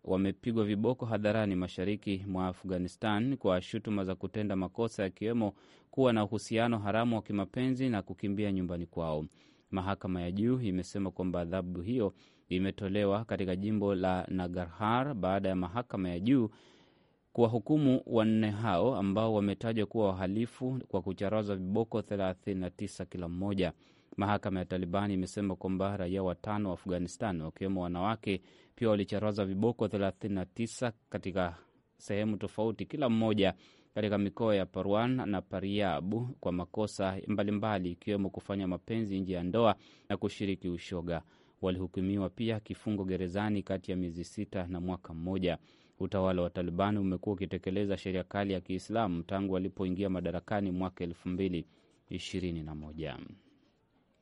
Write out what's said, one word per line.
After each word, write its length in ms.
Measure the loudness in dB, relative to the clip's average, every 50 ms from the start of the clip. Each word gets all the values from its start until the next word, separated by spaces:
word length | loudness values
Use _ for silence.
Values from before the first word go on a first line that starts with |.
| -4
wamepigwa 640 | 0 2 2 2 2 0 -2 -2 -2 0 2 2
viboko 400 | 2 2 2 2 2 0 0 -2
hadharani 500 | -2 -2 0 2 2 2 2 2 2 2
mashariki 680 | 0 0 -2 -4 -2 -2 -2 -2 -2 -2 -2 -2 -2 -2 -2
mwa 200 | -2 0 0 -2
Afghanistan 920 | -2 -4 -4 -2 -2 -2 -2 -4 -4 -4 -2 0 0 2 0 0 0 0
kwa 240 | 2 2 2 2
shutuma 420 | 0 -2 -6 -6 -2 -2 -2 0 0
za 120 | -2 -2
kutenda 400 | -4 -4 -6 -4 -2 -2 0 0
makosa, 480 | 0 -2 -2 -2 -2 -2 -2 0 0 -2
yakiwemo 500 | -2 -2 -2 -2 0 0 2 0 0 -2 -6 -14 -20 -20 -20 _ _
kuwa 220 | 0 4 4 6 6
na 100 | 4 2
uhusiano 540 | 2 0 -4 -2 0 0 2 2 4 2 0
haramu 360 | 0 2 2 2 4 2 2
wa 60 | 0
kimapenzi 680 | 0 -2 -2 -2 -2 -2 -2 -2 0 0 0 0 0 0
na 120 | 0 0
kukimbia 500 | -2 -4 -6 -4 -2 0 0 2 2 2
nyumbani 340 | 2 0 0 0 -2 -4 -6
kwao. 400 | -6 -4 -2 0 0 0 0 -2 -4 _ _ -20 -20 _ _ _ -4
Mahakama 500 | -2 -2 0 0 -2 -2 -2 -2 -2 0
ya 100 | 0 -2
juu 280 | 0 2 2 2 2 2
imesema 500 | 2 0 0 0 -2 -2 -4 -4 -2 -2
kwamba 300 | -2 -2 -2 0 0 0
adhabu 400 | 0 0 -2 -2 -2 -2 -4 -6
hiyo 320 | -4 -2 0 0 0 0 -2 -6 -16 -20 _ _ _ -2
imetolewa 760 | 0 0 0 0 -2 -2 -2 -2 0 2 2 4 2 2 0
katika 300 | -2 -2 -2 0 0 -2
jimbo 400 | 0 0 0 0 2 2 2 2
la 300 | 2 2 2 2 2 0 -2
Nangarhar 840 | -2 -2 -2 -2 -2 -4 -6 -6 -4 -2 0 2 2 2 0 -2 -2
baada 360 | -2 0 2 2 2 2 0
ya 60 | 0
mahakama 540 | 0 -2 -4 -4 -6 -6 -4 -4 -4 -2 -2
ya 100 | -2 0
juu 300 | 2 4 4 4 4 2 -2 -8 -20 -20 -20 -20 -20 _ _ _ _ _ _ _ _ _ 2
kuwahukumu 680 | 4 4 4 4 2 2 2 4 4 6 6 6 4 2
wanne 440 | 2 4 4 6 6 6 4 4 2
hao, 460 | 0 0 0 2 4 4 4 4 4
ambao 380 | 2 2 2 2 4 2 4 4
wametajwa 520 | 2 2 2 0 0 -2 -2 0 0 0
kuwa 220 | 0 2 2 2 2
wahalifu, 720 | 2 2 0 0 0 0 -2 -2 -4 -4 -4 -4 -4 -4 -4 -2
kwa 140 | -2 -2
kucharazwa 540 | -2 -2 -4 -2 -2 0 0 0 0 0 -2
viboko 460 | -2 -2 0 2 2 2 2 0 -4
thelathini 580 | -2 -2 -2 0 0 0 -2 -4 -4 -4 -2 -2
na 80 | -2 -4
tisa 360 | -6 -6 -8 -8 -8 -10 -10
kila 220 | -8 -8 -6 -6 -4
mmoja. 460 | -4 -2 -2 -2 0 0 0 0 -2 _ _ -20 _ _ _ -12 -6 -2
Mahakama 420 | 0 2 0 0 0 -2 -2 -2
ya 60 | -2
Taliban 460 | -2 -2 -4 -2 0 0 0 0 0
imesema 440 | 0 0 -2 -2 -2 -2 -2 -2 -2
kwamba 420 | -2 -4 -2 0 0 0 0 -2 -2
raia 260 | -2 -2 0 0 0
watano 460 | 0 -2 -4 -4 -4 -2 -2 -2 -2
wa 40 | -4
Afghanistan, 680 | -4 -4 -2 -2 -2 -2 -4 -4 -4 -4 -2 -2 -4
wakiwemo 400 | -4 -6 -6 -4 -4 -2 0 0 -2
wanawake, 580 | -2 -2 0 0 0 0 -2 0 -2 -2 -2 -4 -10 -20 -20 -20 _ _
pia 140 | 0 2 4
walicharazwa 560 | 4 4 2 0 0 0 0 0 0 0 0
viboko 420 | 0 0 2 2 2 2 2 0 0
thelathini 480 | 0 2 0 0 -2 -2 -4 -4 -2
na 100 | -2 -4
tisa 480 | -4 -4 -6 -6 -4 -4 -4 -4 -4 -4 _ _ -8
katika 460 | -8 -6 -4 -2 0 0 0 0 -2 -6 -16 _ _ _ _ _ _ -14
sehemu 400 | -6 -4 -2 0 0 0 0 -2
tofauti, 480 | -4 -4 -2 0 0 0 0 -2 -6
kila 240 | -6 -4 0 2 2
mmoja 440 | 4 4 4 4 4 6 4 4 4 0 -8 -20 -20 -20 _ _ -4
katika 220 | -2 0 2 2 2
mikoa 380 | 2 0 0 0 2 4 4
ya 100 | 4 2
Parwan 640 | 0 -2 -2 0 2 4 4 4 2 2 0 0 0
na 120 | -2 -2
Pariabu, 880 | -2 -4 -4 -4 -2 0 0 2 2 2 2 0 0 -2 -2 -2 -2 -4 -6 -6
kwa 120 | -4 -2
makosa 680 | -2 -2 -2 -4 -2 -2 -2 -2 -2 -2 -2 -2 -2 -2 -4 -2
mbalimbali, 640 | -2 0 0 0 0 0 0 0 0 0 -2 -2
ikiwemo 380 | -6 -6 -4 -2 0 0 0 -2
kufanya 380 | -4 -6 -6 -4 -4 -2 -2 -2
mapenzi 520 | -2 -4 -4 -4 -4 -2 -2 -2 -2 -2
nje 140 | -2 -2 -2
ya 100 | -2 -2
ndoa 320 | 0 4 6 6 6 6 4 0 -20 -20 -14 -8 -6
na 80 | -4 -2
kushiriki 520 | -2 -4 -4 -2 -2 -2 -2 -2 -4 -4
ushoga. 520 | -6 -6 -6 -6 -6 -4 -2 -2 -4 -4 -4 _ _ -20 _ _ _ -2
Walihukumiwa 680 | 0 0 0 0 -2 -4 -2 -2 0 0 2 0 0 -2
pia 300 | -2 -2 -2 -2 -2 -2
kifungo 460 | -4 -8 -10 -6 -2 -2 -2 0 0
gerezani 580 | 0 -2 0 -2 -2 0 0 0 0 0 0 0
kati 280 | -2 -4 -4 -2 -2
ya 60 | -2 -2
miezi 260 | -2 -2 -4 -6 -8
sita 440 | -8 -6 -8 -6 -4 -4 -6 -4 -4
na 120 | -4 -4
mwaka 320 | -4 -4 -4 -6 -8 -10 -10
mmoja. 440 | -6 -4 -2 -2 0 2 0 0 0 -4 -14 -20 _ _ _ _ -6
Utawala 420 | -4 -2 0 2 2 4 4 2
wa 80 | 2 0
Taliban 480 | 0 -2 -4 -2 0 2 2 2 2 2
umekuwa 360 | 0 0 0 0 -2 -2 -2
ukitekeleza 640 | -2 -2 -4 -4 -4 -4 -2 0 0 0 0 -2 -2
sheria 260 | -2 -2 -2 -2 -4
kali 300 | -2 -2 -2 0 0 0
ya 80 | -2
Kiislamu 600 | -2 -4 -6 -6 -4 -2 0 0 0 0 0 -2 -2
tangu 300 | -2 -2 -2 0 0 0
walipoingia 560 | 0 -2 -2 -4 -2 -2 -2 0 0 0 0
madarakani 640 | 0 0 -2 -2 -4 -4 -4 -2 -2 -2 0 0
mwaka 320 | 0 -2 -2 -4 -4 -6 -8
elfu 260 | -8 -8 -8 -6 -4
mbili 360 | -2 0 0 0 0 -2 -4 -6 _ _ _ _ _ _ _ -10
ishirini 540 | -10 -8 -8 -6 -6 -4 -2 -2 -4 -4 -6
na 120 | -8 -8
moja. 420 | -10 -10 -10 -10 -8 -8 -8 -8 -10 -12 -16 -18 -20 _ _ _ _ _ _ _ _ _ _ _ _ _ _ _ _